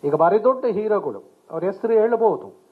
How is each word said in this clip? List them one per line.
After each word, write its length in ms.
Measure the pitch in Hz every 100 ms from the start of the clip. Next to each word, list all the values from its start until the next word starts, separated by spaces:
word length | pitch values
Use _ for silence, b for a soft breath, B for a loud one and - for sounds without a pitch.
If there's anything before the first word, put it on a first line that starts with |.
ಈಗ 100 | 143
ಭಾರಿ 280 | 147 165 208
ದೊಡ್ಡ 220 | 226 254
ಹೀರೋಗಳು, 580 | 254 196 214 208 - 101 - _ _
ಅವ್ರ 140 | 165
ಹೆಸರು 280 | 180 196 226
ಹೇಳ್ಬೋದು. 600 | 226 220 233 220 147 - - _